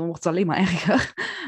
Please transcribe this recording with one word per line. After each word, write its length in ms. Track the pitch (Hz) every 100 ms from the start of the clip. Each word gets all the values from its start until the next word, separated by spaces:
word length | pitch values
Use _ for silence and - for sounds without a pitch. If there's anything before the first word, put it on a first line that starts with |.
| 170
wordt 180 | 160
het 20 | 175
alleen 200 | 170 185
maar 120 | -
erger. 540 | 185 175 180 254 - - - 381